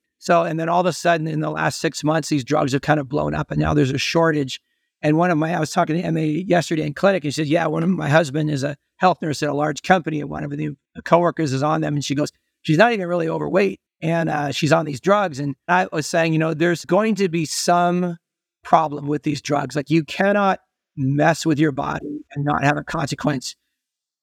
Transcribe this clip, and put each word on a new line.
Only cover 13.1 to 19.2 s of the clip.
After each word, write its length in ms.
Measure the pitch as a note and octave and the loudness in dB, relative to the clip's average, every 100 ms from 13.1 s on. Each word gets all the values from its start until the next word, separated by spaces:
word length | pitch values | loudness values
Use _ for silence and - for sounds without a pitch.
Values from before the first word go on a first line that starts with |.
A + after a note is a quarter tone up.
| F3 D#3+ | -2 -2
overweight, 540 | D#3+ D3 F3 G3 F#3+ _ _ | -4 -2 0 0 -2 _ _
and, 280 | D#3 E3 E3 | -2 0 0
uh, 220 | - C#3+ | -2 -4
she's 200 | - D3 | -2 2
on 140 | D#3+ D#3+ | 2 0
these 160 | C3+ | -4
drugs." 360 | F#3 G#3 F#3+ C3 | 0 2 0 -4
And 180 | C#3+ C3+ - | -6 -6 0
I 200 | F3+ F#3 | 0 0
was 160 | E3 D3 | -2 -2
saying, 260 | E3+ E3 | 0 2
you 60 | D#3+ | 2
know, 160 | D#3+ D#3+ | 0 0
there's 300 | E3+ E3+ - | 0 0 0
going 300 | F3+ A3 G3 | 2 2 0
to 140 | G3 | 0
be 160 | E3 D3+ | 0 -4
some 720 | - - F3 F3 F3+ F3+ E3+ _ _ _ _ | -2 2 4 4 2 -2 -6 _ _ _ _
problem 420 | - E3+ D#3 C#3+ C#3+ | 2 2 2 -4 -4
with 180 | D3 | -4